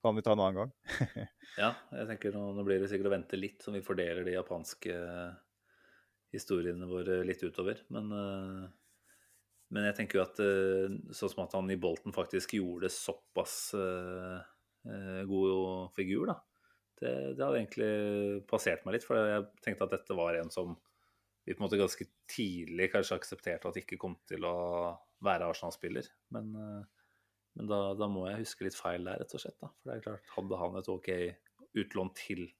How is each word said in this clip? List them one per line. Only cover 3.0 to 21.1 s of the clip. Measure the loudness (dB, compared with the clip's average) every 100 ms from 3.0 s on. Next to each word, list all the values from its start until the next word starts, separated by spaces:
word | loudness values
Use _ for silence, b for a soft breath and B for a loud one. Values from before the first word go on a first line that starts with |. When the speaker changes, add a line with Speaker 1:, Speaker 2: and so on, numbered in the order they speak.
| 2
Speaker 2:
å | 2
vente | 0 -4
litt, | -4 -8
så | -8
vi | -6
fordeler | -2 0 0 0 0
de | -2
japanske | -2 -6 -6 -8 -6 -6 -6 -6 -8 -12 _ _ b b b b b b _
historiene | -10 0 0 2 -2 -4
våre | -2 2 2
litt | 2 -2
utover. | -4 -2 -2 -4 -8
Men, | -6 -4
eh, | -4 -4 -4 -6 -8 -10 b b b b b b b _ _ _
men | 2 2
jeg | 2
tenker | 2 2
jo | 2
at, | 4
eh, | 4 6 4 4 2 -2 -8 -4
sånn | -4
som | -2 -2
at | -2
han | 0
i | 2
Bolton | 0 0 -2
faktisk | -2 0 -2 0 0
gjorde | 0 -2 -2
såpass, | -2 -6 -6 _ -2 -2 -4 -4
eh, | -2 0 -2 -4 -6 -6 -10 -12 b b _ -10
eh, | -8 -6 -6 0
god | 4 6 6 2 -2 -6 -4
figur, | 0 2 2
da. | -2 _ _ _ _ _ -6
Det, | -2 -2 -2 -2
det |
hadde | 2 2
egentlig | 0 0 2 2 2 2 2 0 0
passert | 2 4 2 0
meg | -2
litt, | 4
for | 4
jeg | 6 4 0 -6
tenkte | -4 0 0
at | 0
dette | 0 2
var | 4 2
en | 0
som | -2 -4 -6 _ _ _